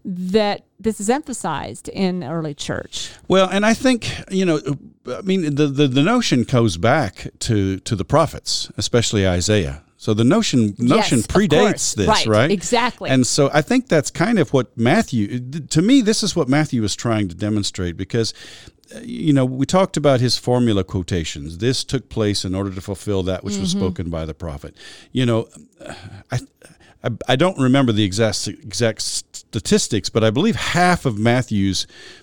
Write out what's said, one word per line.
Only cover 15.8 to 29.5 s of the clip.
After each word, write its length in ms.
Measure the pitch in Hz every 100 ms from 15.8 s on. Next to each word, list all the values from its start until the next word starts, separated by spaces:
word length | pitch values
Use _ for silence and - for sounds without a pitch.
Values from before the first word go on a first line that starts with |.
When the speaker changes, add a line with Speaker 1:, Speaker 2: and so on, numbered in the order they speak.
Speaker 2:
me, 180 | 190 277
this 220 | 208 220
is 120 | 202 175
what 120 | 127
Matthew 360 | 143 151 123
is 100 | 104
trying 340 | - 123 110 98
to 60 |
demonstrate 640 | 85 104 107 98 - 90 85
because, 360 | 95 120 110 - - - - _ _
uh, 60 | -
you 300 | - 120 156
know, 120 | 139
we 220 | 127 127 139
talked 300 | 185 190 160
about 240 | 147 127
his 180 | 123 -
formula 460 | - 123 120 101
quotations. 760 | 92 98 87 92 78 76 73 85
This 240 | 117 131
took 260 | - 135 -
place 360 | - 104 101
in 100 | 95
order 160 | 95 98
to 100 | 92
fulfill 440 | 98 98 - 95
that 180 | 90 92
which 140 | - 202
was 120 | 190
Speaker 1:
Mm-hmm. 60 | 170
Speaker 2:
spoken 300 | 95 87 85
by 140 | 82
the 100 | 80
prophet. 420 | 78 85 73 76 - - - -
You 160 | 127 123
know, 220 | 113 - - - - - - - 98 -
I, 80 | 127 269 _ - _ _ _
I, 80 | 127 107 -
I 100 | 131
don't 220 | 180 190
remember 320 | 131 135 127
the 140 | 104
exact, 420 | 101 95 110 104 -
exact 560 | - 101 - 117 -
statistics, 1080 | - - - - -